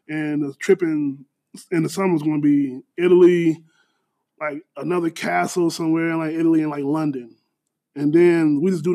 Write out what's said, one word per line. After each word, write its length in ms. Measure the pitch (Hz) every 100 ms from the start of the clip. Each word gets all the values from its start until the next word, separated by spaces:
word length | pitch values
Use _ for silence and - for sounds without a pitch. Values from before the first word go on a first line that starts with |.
| -
and 340 | 156 151 147
the 100 | 143 131
trip 260 | - 190
in, 400 | 165 151 147 139 - _ _ - -
in 100 | 170
the 60 | 151
summer 240 | 190 190 165
is 60 |
gonna 160 | 151 151
be 400 | 147 143 135 131 - -
Italy, 680 | 175 175 175 175 165 156 _ _ _ _ _ _ _ -
like, 240 | 151 147 - -
another 320 | 143 180 165
castle 600 | 160 - 175 175 185 170
somewhere 400 | 160 160 160 165
in, 80 | 165
like, 140 | 156
Italy 280 | 165 165 160
and, 80 | 156
like, 120 | 147
London. 520 | 139 156 156 135 117 _ _ _ _ _ _ 143
And 160 | 147
then 460 | 165 175 170 156 143
we 120 | 185
just 120 | 180
do 80 | 165